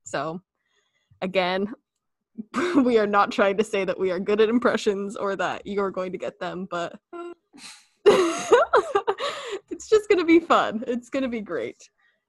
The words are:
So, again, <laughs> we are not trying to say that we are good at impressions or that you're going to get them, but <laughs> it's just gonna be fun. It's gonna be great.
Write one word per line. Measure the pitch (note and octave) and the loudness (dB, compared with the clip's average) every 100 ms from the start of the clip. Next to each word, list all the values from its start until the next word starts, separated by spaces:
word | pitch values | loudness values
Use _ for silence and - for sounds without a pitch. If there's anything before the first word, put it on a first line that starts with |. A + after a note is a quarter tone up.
So, | - D3 D3+ F3 _ _ _ _ _ _ _ - | -10 -8 -6 -8 _ _ _ _ _ _ _ -10
again, | F#3 F#3+ F3+ F#3+ G#3 C4 _ _ _ _ _ - - | -4 0 0 0 -4 -8 _ _ _ _ _ -18 -8
<laughs> | A#3+ F4+ E4 | -4 0 2
we | B3 A3+ | 4 4
are | G#3 | 4
not | G3+ - | 2 2
trying | - G3 F#3+ | 2 0 2
to | |
say | A3 G3 | -2 -2
that | F#3 - | -2 -2
we | F#3+ | -2
are | F3+ | -2
good | G3+ G#3 | -2 2
at | G#3+ | 4
impressions | A#3+ A#3+ - G#3+ G3 G3+ - | 4 2 0 -2 -2 -6 -6
or | G3 F#3+ | -6 -4
that | E3+ A#2 - | -4 -6 -6
you're | G3+ G3 | -4 -4
going | F#3 F#3 | -4 -8
to | F#3 | -8
get | - - | -10 -8
them, | F3+ E3+ F#3+ | -10 -8 -8
but | F3 E3+ - _ | -6 -8 -10 _
<laughs> | F4 F4 - _ - - - _ _ G4+ F#4+ E4+ E4 - B4 F5 - D#5+ A#4+ A#4 G4 C#5 C#5 B4+ G4+ _ | -14 -14 -16 _ -20 -20 -20 _ _ 4 4 2 -2 2 4 6 2 2 -2 -2 -2 -4 -6 -10 -10 _
it's | E4+ - | -14 2
just | G#4+ - | 2 4
gonna | F#4 E4 | 0 6
be | E4 | 4
fun. | E4 A3 A2 G#3+ B3 | 6 2 2 -2 -6
It's | A#3+ - | -6 -4
gonna | C#4 C4 | -4 -4
be | A#3 | -6
great. | G3+ D3+ A#2 - - _ _ _ | -6 -6 -6 -10 -20 _ _ _